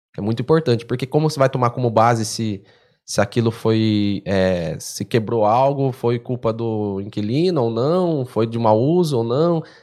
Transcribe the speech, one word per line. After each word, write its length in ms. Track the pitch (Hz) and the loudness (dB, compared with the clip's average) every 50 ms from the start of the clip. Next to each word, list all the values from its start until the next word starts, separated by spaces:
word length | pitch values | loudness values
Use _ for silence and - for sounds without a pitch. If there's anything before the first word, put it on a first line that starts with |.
| _ _ _ - | _ _ _ -6
É 40 | |
muito 200 | 101 107 117 117 | -4 -2 -2 -2
importante, 440 | 123 - 160 160 160 127 117 110 - | 0 2 2 2 4 2 0 0 0
porque 200 | - 131 127 143 | -4 -6 -6 -4
como 240 | 127 - 151 156 156 | -2 0 0 0 0
você 80 | - 139 | 2 2
vai 120 | 135 131 | 2 2
tomar 200 | - 131 123 120 | 2 2 0 0
como 200 | - - 127 120 | 0 0 -2 0
base 340 | 110 110 110 120 120 113 107 | 4 4 4 4 4 2 0
se, 380 | 107 - - 117 110 101 98 - _ _ _ _ _ _ _ _ | -4 -4 -4 -4 -4 -6 -6 -10 _ _ _ _ _ _ _ _
se 160 | - - - | -6 -2 0
aquilo 300 | - - - 123 113 113 | 0 0 0 0 0 0
foi, 720 | 110 - - 113 113 110 110 110 107 104 104 101 101 - - | -2 -2 0 0 2 2 2 2 2 0 0 0 -2 -4 -4
é, 500 | - 98 95 92 92 92 87 82 80 76 - | -2 0 2 2 2 0 0 -2 -4 -6 -8
se 260 | - - - - 104 | -10 -12 -10 -10 -6
quebrou 400 | - - 120 110 101 117 113 104 | -2 0 0 0 0 0 0 2
algo, 460 | 104 110 127 135 139 143 139 139 135 | 2 4 4 2 2 2 0 -2 -2
foi 260 | 123 - - 120 123 120 | -2 -2 -2 -2 -2 -2
culpa 340 | 120 - 127 117 - 110 | -4 -6 -6 -4 -2 -4
do 480 | 110 113 113 113 110 107 104 104 98 98 | -4 -2 -4 -4 -2 -2 -2 -4 -4 -6
inquilino 600 | 101 101 - 107 104 104 120 147 170 190 180 147 117 | -8 -8 -6 -6 -4 -2 0 0 0 0 0 0 0
ou 60 | 117 | 0
não, 560 | 113 113 123 147 170 185 185 170 160 143 127 | 0 0 0 0 0 0 0 0 0 -2 -4
foi 220 | 120 - 107 117 113 | -4 -2 -2 -2 0
de 100 | 113 117 | 0 0
mau 240 | 117 110 107 110 | 2 4 4 4
uso 380 | 123 147 170 180 175 151 143 117 | 4 2 2 2 2 2 0 -2
ou 40 | 117 | -2
não. 380 | 117 120 139 165 170 170 160 160 - - - | 0 0 0 2 2 0 0 -2 -6 -12 -20